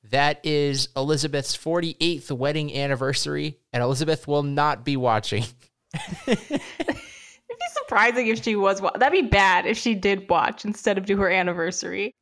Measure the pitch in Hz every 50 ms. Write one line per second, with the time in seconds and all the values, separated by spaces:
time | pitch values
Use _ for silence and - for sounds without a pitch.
0 | _ 107 123 135 143 147 151 - - 156 151 147 143 143 139 135 - - _ 135
1 | 135 147 156 139 147 151 139 143 135 - - - - 156 165 175 170 165 156 _
2 | 160 170 170 139 - - 143 123 135 143 151 156 151 147 - 135 139 139 139 120
3 | 135 139 135 - - 143 147 147 151 151 147 _ _ _ - 123 123 131 135 127
4 | 156 151 156 151 - 147 147 147 143 143 143 147 147 151 143 107 120 147 139 135
5 | 127 120 110 107 - - 107 104 113 - - _ - _ _ _ _ _ - -
6 | - - 180 - - - 226 - - - 294 - - - - - - - - -
7 | - - - - - - - _ _ - 480 480 698 679 - 605 554 571 - 202
8 | 220 240 233 247 247 220 220 220 - 233 214 208 196 196 196 196 196 175 - 196
9 | 247 285 349 392 285 214 - 202 196 190 180 180 - - 226 - - 240 226 190
10 | 185 202 196 190 196 - 175 160 143 - - - - 208 208 - - 220 196 190
11 | 190 208 202 196 196 180 185 185 180 180 175 175 165 175 180 - 196 180 175 190
12 | 202 233 _ _